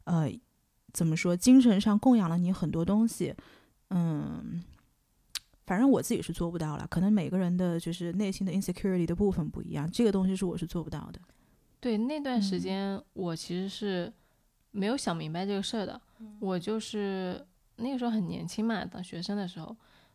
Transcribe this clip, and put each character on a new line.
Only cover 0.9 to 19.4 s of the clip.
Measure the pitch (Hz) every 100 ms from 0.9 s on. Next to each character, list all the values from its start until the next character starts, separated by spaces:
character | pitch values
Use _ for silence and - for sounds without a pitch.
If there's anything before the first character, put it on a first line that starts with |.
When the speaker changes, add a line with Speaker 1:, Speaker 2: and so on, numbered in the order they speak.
Speaker 1:
怎 | - 170
么 | 160
说， | 180
精 | 175 247 254
神 | 247 196
上 | 214 208
供 | 262 240
养 | 180
了 | 170
你 | 175
很 | 190 151
多 | 160
东 | 170 208 226
西。 | - 151 - - - _ _ -
嗯， | 180 165 151 147 151 - 170 175 - _ _ _ _ _ - _ _ -
反 | 185
正 | 269
我 | 220
自 | -
己 | 240
是 | -
做 | 170 170
不 | 170
到 | 156 -
了， | -
可 | -
能 | 190
每 | 214 -
个 | 180
人 | 180 180
的 | 180 170
就 | 170
是 | 170 175
内 | 175 208
心 | 196 190
的 |
insecurity | 180 196 180 202 180 170
的 | 175
部 | 202
分 | 190 151
不 | -
一 | 170
样， | 160 151
这 | -
个 | 233
东 | 196 185
西 | 185
是 |
我 | 190 170
是 | 165
做 | 175
不 | 156
到 | 151 -
的。 | - - _ _ _ _ _
Speaker 2:
对， | 247 214
那 | 233 311
段 | 285 247
时 | 196 180
间 | 180 190 196 196
Speaker 1:
嗯。 | -
Speaker 2:
我 | - 180
其 | 160 - 175
实 | 190
是 | - 208 185 175 - _ _ _ _ _
没 | 208 196
有 | 269
想 | - 170
明 | 156
白 | 165 196
这 |
个 | 196
事 | 196 233
儿 | 214
的。 | - _ -
Speaker 1:
嗯。 | 220 208
Speaker 2:
我 | 208 180
就 | 180 220
是 | 214 214 202 190 185 180 - _ _ -
那 | 233
个 | 269
时 | 240
候 |
很 | 220 170
年 | 175 165
轻 | -
嘛， | 220 220 175
当 | -
学 | 180 180
生 | 180
的 | 202